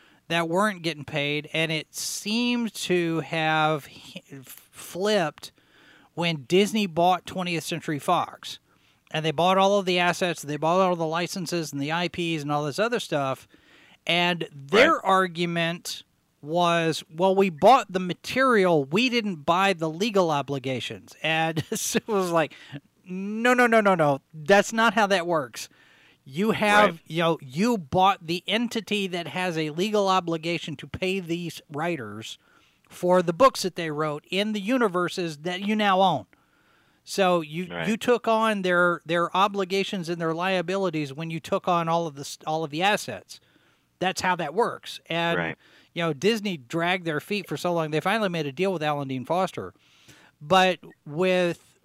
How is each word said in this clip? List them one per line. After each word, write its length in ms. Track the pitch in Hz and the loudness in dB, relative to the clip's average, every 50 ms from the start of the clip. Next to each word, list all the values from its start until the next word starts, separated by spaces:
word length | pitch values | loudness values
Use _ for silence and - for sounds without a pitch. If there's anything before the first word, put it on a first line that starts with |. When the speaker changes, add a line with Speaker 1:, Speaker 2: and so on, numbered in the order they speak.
| _ _ _ _ _ - | _ _ _ _ _ -4
Speaker 1:
that 200 | 165 170 170 165 | -2 -2 -2 0
weren't 340 | 165 185 208 214 196 175 160 | 2 2 2 2 0 -2 -4
getting 220 | 170 156 151 139 | -6 -6 -6 -8
paid, 440 | - 156 151 143 143 147 151 147 151 - | -6 -4 -2 -2 -2 -2 -4 -6 -4 -4
and 180 | 160 160 156 160 | -2 -2 -2 -2
it 220 | 156 143 - - | -4 -6 -8 -10
seemed 800 | - - - - - - 208 214 233 247 240 247 240 233 208 - | -10 -8 -8 -8 -8 -6 -4 -2 -2 0 0 -2 -2 -4 -4 -6
to 460 | - - - 180 175 170 165 165 160 | -6 -4 -2 0 0 0 0 -2 -4
have 680 | 147 - - 160 156 156 156 156 156 156 156 147 - - | -4 -4 -4 -2 0 0 2 2 2 2 0 -2 -4 -10
h-, 340 | - - - - - 175 - _ 147 139 127 | -18 -20 -20 -18 -18 -18 -18 _ -18 -18 -18
flipped 1080 | - - - - _ _ - - - - 170 196 208 214 202 165 147 - - - - - _ _ _ _ _ _ - - _ _ _ _ | -20 -20 -20 -20 _ _ -20 -18 -12 -8 -4 0 0 2 2 0 0 -4 -8 -14 -20 -20 _ _ _ _ _ _ -20 -20 _ _ _ _
when 320 | 151 170 170 165 147 127 | -2 -2 -2 -2 -2 -2
Disney 400 | - 170 185 208 196 - 220 208 | 2 4 4 4 4 2 -2 -2
bought 380 | 185 156 170 170 180 185 170 - | -2 0 2 4 4 4 2 -2
twentieth 400 | - - 185 180 180 170 160 - | -6 -8 -6 -6 -4 -4 -4 -4
Century 340 | - 175 156 - - 156 139 | -6 -6 -6 -4 -4 -6 -4
Fox. 600 | - - 180 160 120 - - - - - - - _ _ _ _ _ _ _ _ _ _ | 0 0 0 0 0 -2 -8 -14 -16 -16 -16 -16 _ _ _ _ _ _ _ _ _ _
And 140 | - 156 156 | -6 -4 -2
they 60 | 160 | -2
bought 260 | 147 139 170 185 190 | 0 2 2 4 4
all 220 | 190 190 196 202 208 | 6 4 4 4 2
of 80 | 185 | 2
the 120 | 180 180 180 | 2 2 2
assets, 440 | 175 175 165 - 190 175 165 - - | 2 2 2 2 0 -2 -2 -4 -6
they 160 | 143 147 147 | -6 -4 -2
bought 220 | 151 160 175 185 | 0 2 4 4
all 140 | 190 180 180 | 4 2 2
the 100 | 165 165 | 0 -2
licenses 680 | 156 160 170 180 160 - 196 170 143 170 175 160 143 - | -2 -2 -2 -4 -4 -6 -6 -6 -4 -4 -4 -4 -4 -6
and 80 | 139 | -6
the 100 | 139 147 | -4 -2
I 180 | 160 175 180 170 | -2 -2 -2 -4
Ps 340 | - - 175 170 165 156 143 | -4 -4 -4 -2 -2 -2 -2
and 100 | 147 147 | -2 -2
all 120 | 147 147 | -2 -2
this 120 | 151 127 - | -2 -2 -2
other 220 | 208 240 240 220 | -2 0 -2 -4
stuff. 480 | - - 165 147 139 135 131 - - _ _ _ _ _ _ - - - _ _ _ | -4 -2 -2 -2 -2 -2 -4 -6 -10 _ _ _ _ _ _ -20 -20 -20 _ _ _
And 400 | - 165 175 175 175 175 165 160 - - | 0 0 2 2 0 0 -2 -6 -10 -12
their 400 | 143 135 135 175 208 269 330 330 | -14 -4 2 4 6 6 6 4
Speaker 2:
Right. 80 | - - | 2 2
Speaker 1:
argument 1000 | 190 190 190 185 180 165 165 175 170 170 170 165 165 170 175 - - - - - _ _ _ _ _ _ _ - | 2 4 4 2 2 -2 -2 -2 -2 0 0 0 -2 -2 -6 -8 -12 -12 -12 -14 _ _ _ _ _ _ _ -8
was, 600 | 143 160 175 175 170 170 170 165 165 151 - - - | -2 0 2 4 4 4 4 2 0 0 -2 -6 -10
"Well, 240 | 156 160 180 190 190 | -2 2 2 4 4
we 140 | 196 196 190 | 4 4 2
bought 420 | 160 139 175 208 262 254 214 - | 2 4 6 8 8 8 6 2
the 100 | 180 185 | -4 -4
material, 840 | 185 180 175 - - - - 247 269 262 240 208 185 180 170 151 139 | -2 -4 -6 -6 -8 -4 0 2 2 4 4 4 6 6 4 4 2
we 240 | 131 151 208 247 262 | 2 2 2 2 2
didn't 380 | 233 240 214 208 185 151 139 | 2 0 0 -2 -4 -2 0
buy 260 | - 165 180 196 196 190 | 0 2 4 4 2 2
the 160 | 160 165 160 | 0 -2 -4
legal 420 | 156 165 208 240 202 196 185 165 | -2 -2 -2 0 2 4 4 4
obligations." 840 | 151 143 131 - 143 139 120 135 131 120 - - 113 92 - - - - - | 2 0 -2 -4 -6 -6 -4 -4 -4 -4 -6 -8 -10 -12 -14 -18 -12 -6 -2
And 420 | 156 160 160 160 160 165 160 143 | 0 0 0 0 0 -2 -2 -4
<laughs> 40 | - | -4
it 360 | 226 202 - - - 226 - | -4 -6 -4 -2 -2 -2 -2
was 240 | - 220 196 185 180 | 0 0 0 0 2
like, 220 | 170 165 156 131 - - - - - 143 - _ _ _ _ | 2 2 0 0 -4 -12 -20 -18 -18 -18 -18 _ _ _ _
"No, 480 | 180 180 185 196 202 214 220 233 247 247 | -12 -10 -8 -8 -6 -4 0 2 2 4
no, 120 | 247 247 | 4 4
no, 140 | 233 226 226 | 6 6 6
no, 140 | 208 202 190 | 6 6 4
no. 260 | 170 156 147 139 135 - _ - | 4 4 2 2 0 -4 _ -18
That's 400 | 156 151 143 196 202 196 - 220 | -4 2 6 6 6 6 4 2
not 180 | 226 226 233 190 | 2 2 2 4
how 140 | 226 214 | 2 2
that 200 | 190 196 180 170 | 2 2 0 0
works. 440 | 175 170 156 139 117 - - - - _ _ _ _ _ _ _ _ _ _ _ 139 | 0 0 -2 -2 -4 -8 -14 -16 -16 _ _ _ _ _ _ _ _ _ _ _ -10
You 200 | 131 156 208 226 | -4 0 0 2
have, 400 | 190 - 208 208 208 208 214 196 | 2 2 2 4 6 6 6 4
Speaker 2:
Right. 100 | 170 165 - | 2 -2 -10
Speaker 1:
you 160 | - 156 165 170 | -6 -2 0 2
know, 160 | 165 165 - | 2 0 0
you 380 | 143 131 123 156 208 247 240 208 | -4 -6 -2 0 2 2 2 0
bought 480 | 160 131 - 185 185 196 190 - 170 | -2 0 2 4 4 4 4 2 -2
the 180 | 156 170 180 - | -6 -6 -6 -4
entity 600 | - 190 226 240 220 - 233 190 - 208 208 196 | -2 -2 -2 -2 -2 -4 -4 -4 -2 -2 -2 -2
that 220 | 185 170 175 170 147 | -2 -4 -6 -6 -6
has 280 | 127 185 185 180 165 | -6 -4 -2 -2 -2
a 140 | 160 160 151 | -2 -2 -2
legal 380 | 147 165 185 220 208 214 196 190 | -2 -2 -2 0 2 2 2 4
obligation 680 | 185 185 175 165 165 160 156 170 170 160 - - 151 | 2 2 2 0 -2 -4 -2 -4 -4 -4 -6 -8 -10
to 100 | - - | -10 -12
pay 340 | 147 - - 185 185 190 196 | -12 -8 -4 -4 -2 -2 -4
these 420 | 180 160 165 175 175 165 - - - - 151 | -4 -4 -6 -6 -6 -8 -10 -12 -14 -12 -8
writers 640 | 143 160 175 170 143 113 104 104 107 107 - - - _ _ _ _ _ _ _ _ _ | -6 -4 -4 -4 -6 -8 -10 -12 -12 -12 -14 -16 -18 _ _ _ _ _ _ _ _ _
for 360 | _ - - - 180 180 185 175 | _ -10 -2 2 4 4 4 4
the 100 | 165 170 | 2 4
books 300 | 165 269 262 - - - | 4 4 4 4 2 -4
that 140 | 185 - | -6 -6
they 140 | - 170 160 | -6 -6 -4
wrote 360 | 147 147 156 156 147 151 - _ | -4 -2 -2 -2 -4 -6 -6 _
in 220 | 180 190 208 220 214 | -2 -2 0 0 -2
the 80 | 214 | -4
universes 800 | 190 202 262 262 240 202 170 180 175 165 - - 180 165 151 143 | -2 -2 0 2 2 2 0 0 -2 -2 -2 -4 -6 -6 -6 -8
that 220 | 151 180 180 185 202 | -6 -6 -6 -4 -2
you 120 | 202 220 | -2 0
now 280 | 214 208 202 190 185 196 | 2 2 4 4 6 4
own. 240 | 185 160 123 98 - _ _ _ _ _ _ _ _ _ _ _ _ _ _ _ | 4 4 0 -4 -8 _ _ _ _ _ _ _ _ _ _ _ _ _ _ _
So 380 | - - - 196 180 180 175 | -6 -2 2 2 4 4 2
you, 260 | 160 147 151 165 185 175 | 0 -2 -6 -8 -8 -8
Speaker 2:
Right. 180 | 175 175 165 180 | -6 -4 -2 -2
Speaker 1:
you 80 | 226 | -2
took 320 | - - 254 247 220 - 233 | -2 0 0 0 2 2 2
on 320 | 226 220 226 220 214 202 | 2 2 2 2 0 0
their, 400 | 185 180 180 175 180 175 170 - - | 0 2 2 4 4 2 2 -2 -4
their 280 | 147 165 175 170 170 - | -2 -2 0 0 0 2
obligations 760 | 180 196 208 196 202 196 180 190 196 190 - - 190 170 156 | 2 2 2 2 -2 -4 -2 -2 -2 -2 -2 -4 -6 -6 -6
and 100 | 175 170 | -4 -4
their 140 | 170 160 160 | -2 -2 -2
liabilities 800 | 165 175 190 190 180 170 165 190 196 196 180 156 156 151 135 135 | -2 -2 -2 0 -2 -2 -2 -2 -2 -2 -2 -2 -2 -4 -6 -6
when 160 | 147 165 165 | -8 -8 -8
you 100 | 160 160 | -8 -8
took 260 | - - 196 185 - | -6 -4 -4 -2 0
on 220 | 190 180 170 170 165 | 0 0 2 2 0
all 180 | 165 170 170 | 0 -2 -2
of 80 | 160 143 | -4 -8
the 60 | 139 | -10
s-, 180 | 139 - - - - | -12 -14 -14 -10 -6
all 160 | 156 156 160 165 | -4 -4 -4 -4
of 80 | 147 | -4
the 120 | 143 156 180 | -4 0 0
assets. 580 | 202 214 190 - - 160 - - - - - _ _ _ _ _ _ _ _ _ _ _ - | 0 0 0 -2 -6 -12 -12 -14 -18 -20 -20 _ _ _ _ _ _ _ _ _ _ _ -4
That's 220 | 175 185 180 - | -4 -4 -2 -2
how 160 | - 185 180 | 0 0 0
that 160 | 170 170 143 160 | 0 -4 -4 -2
works." 480 | 196 233 185 - - - - - - - | -2 -2 -2 -2 -6 -12 -16 -16 -14 -10
And 320 | - 165 170 170 170 170 - | -6 -4 -2 -2 0 0 -2
Speaker 2:
Right. 180 | - - - - _ _ _ - _ _ - | -2 -4 -8 -10 _ _ _ -20 _ _ -8
Speaker 1:
you 80 | 165 170 | -4 -4
know, 100 | 165 151 | -4 -2
Disney 460 | 135 147 202 233 220 196 208 180 151 | 0 0 0 0 0 -2 -6 -6 -8
dragged 480 | 123 120 - 165 165 175 185 190 175 | -8 -6 -4 -2 0 0 -2 -2 -2
their 140 | 165 156 147 | -4 -4 -4
feet 280 | - - 208 208 175 - | -4 -4 -6 -6 -6 -6
for 80 | 160 | -8
so 160 | 143 - 175 175 | -6 -4 -2 -2
long. 180 | 170 160 151 | -2 -2 -2
They 100 | 151 165 | -2 -2
finally 280 | - 185 208 226 214 190 | 0 0 0 0 -2 -2
made 180 | 175 165 151 | -2 -4 -4
a 60 | 143 131 | -6 -4
deal 200 | 135 185 196 185 | -4 -2 -2 -2
with 100 | 160 151 | -2 -2
Alan 260 | 151 147 143 143 135 | -2 -2 -2 -4 -6
Dean 160 | 135 131 120 | -6 -6 -4
Foster. 480 | - 160 185 190 170 - - 98 90 - _ _ _ _ _ _ - - - - _ _ _ 151 | -2 -2 -2 -2 -2 -4 -8 -12 -12 -14 _ _ _ _ _ _ -20 -20 -20 -20 _ _ _ -2
But 360 | 147 185 185 185 185 180 - - - - _ _ | 2 4 6 6 4 2 -2 -6 -16 -20 _ _
with 720 | 160 143 156 185 185 185 180 180 175 165 - _ _ _ _ _ | -8 -4 0 0 2 2 2 2 0 -2 -6 _ _ _ _ _